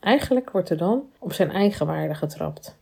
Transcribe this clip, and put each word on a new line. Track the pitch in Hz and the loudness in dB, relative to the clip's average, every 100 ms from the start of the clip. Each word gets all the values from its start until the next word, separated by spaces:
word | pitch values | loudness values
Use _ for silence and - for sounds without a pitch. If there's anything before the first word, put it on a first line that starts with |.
Eigenlijk | - 277 - 254 254 | 2 2 4 0 2
wordt | 190 180 | -2 0
er | 156 | 0
dan | 175 247 277 _ | 2 0 -2 _
op | 226 | -8
zijn | - 165 | 0 0
eigen | 190 202 202 156 | 4 2 2 -2
waarde | 156 156 | -2 -2
getrapt. | 151 151 156 160 151 - - | -2 -6 -4 -8 -8 -14 -20